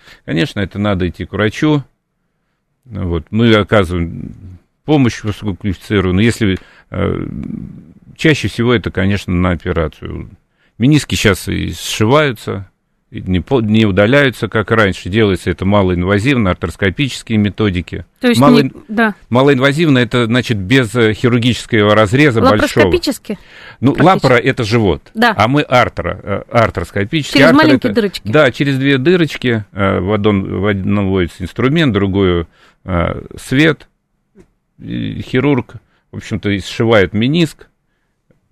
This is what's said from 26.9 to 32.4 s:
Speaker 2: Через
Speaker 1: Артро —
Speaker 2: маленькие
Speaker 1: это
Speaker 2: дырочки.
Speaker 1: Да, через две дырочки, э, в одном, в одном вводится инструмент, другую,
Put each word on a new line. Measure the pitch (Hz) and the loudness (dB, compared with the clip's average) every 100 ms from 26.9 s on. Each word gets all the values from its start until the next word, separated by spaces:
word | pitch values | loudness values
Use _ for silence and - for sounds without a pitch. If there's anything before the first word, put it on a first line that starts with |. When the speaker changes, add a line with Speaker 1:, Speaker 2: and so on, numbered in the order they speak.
| 104 101 160 139 | -6 -4 -4 -2
Speaker 2:
Через | 277 277 | 2 4
Speaker 1:
Артро — | 277 | 6
Speaker 2:
маленькие | 311 262 247 | 4 2 0
Speaker 1:
это | 208 | -2
Speaker 2:
дырочки. | 208 - 104 | -2 -4 -2
Speaker 1:
Да, | 147 139 | 2 2
через | - 143 135 | 0 -2 0
две | 139 135 | 0 0
дырочки, | 139 180 156 - 127 113 101 | 2 2 0 -2 -2 -2 -4
э, | - 98 95 | -2 0 0
в | 92 | 0
одном, | 107 104 98 95 98 | 0 2 0 -2 -4
в | 101 | -2
одном | 101 95 104 98 | -2 -2 -2 0
вводится | 95 87 - | 0 -2 -4
инструмент, | 87 - 123 165 147 | -10 -2 0 2 2
другую, | 98 98 95 95 85 | 0 0 2 2 0